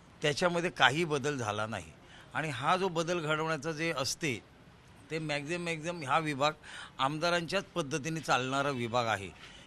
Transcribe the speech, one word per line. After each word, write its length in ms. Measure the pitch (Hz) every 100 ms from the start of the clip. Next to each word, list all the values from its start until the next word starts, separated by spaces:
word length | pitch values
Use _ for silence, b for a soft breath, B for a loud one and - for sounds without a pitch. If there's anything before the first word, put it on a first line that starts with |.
| - -
त्याच्यामध्ये 480 | 151 143 180 170 170
काही 360 | - 131 147 170
बदल 320 | 147 131 139
झाला 280 | 110 104 110
नाही. 200 | 107 80 - B B B
आणि 160 | 135 156
हा 280 | 120 143 180
जो 100 | 190
बदल 320 | 165 165 175
घडवण्याचा 520 | 151 156 160 156 151
जे 220 | 151 165 135
असते, 440 | 131 - 160 107 - - - - - - -
ते 80 | 160
मॅक्झिमम, 440 | 156 147 143 175
मॅक्झिमम 400 | 170 160 160 175
हा 160 | 135 151
विभाग 320 | 156 139 147 151 B B B -
आमदारांच्याच 640 | 135 151 170 175 165 190
पद्धतीने 560 | 196 175 143 156 147 160
चालणारा 500 | 151 135 131 139 139
विभाग 360 | 131 117 123 117
आहे. 240 | 101 95 - B B